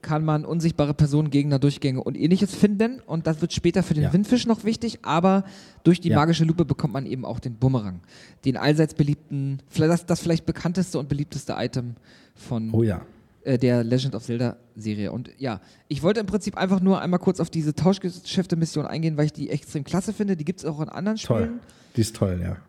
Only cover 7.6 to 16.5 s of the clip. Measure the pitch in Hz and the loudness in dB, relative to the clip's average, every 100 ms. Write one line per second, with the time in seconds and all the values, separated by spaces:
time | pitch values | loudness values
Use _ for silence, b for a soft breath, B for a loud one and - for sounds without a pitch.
7.6 | 131 131 104 90 - B B B 139 123 | 2 2 -2 -10 -14 B B B -4 0
8.6 | 135 151 156 - 147 147 _ 143 139 135 | 2 2 2 2 0 0 _ -4 -4 -6
9.6 | - - 156 170 - 170 170 165 - 160 | -6 0 2 2 0 -2 2 0 0 -4
10.6 | 170 175 180 156 139 143 147 143 - - | -4 -2 -2 -4 -4 -4 -4 -8 -8 -4
11.6 | 123 131 120 113 b b b _ - 120 | -4 -4 -6 -10 b b b _ -8 -6
12.6 | 110 113 113 87 - - _ _ - 127 | 0 2 2 0 -8 -20 _ _ -2 2
13.6 | 123 123 113 127 135 110 120 117 123 - | 4 2 2 0 0 -6 -6 -2 -2 -4
14.6 | _ - 107 104 98 104 127 - 131 98 | _ -10 -6 -4 -4 -6 -10 -8 -8 -8
15.6 | b b b 139 156 214 202 196 202 | b b b -2 0 0 0 -4 -4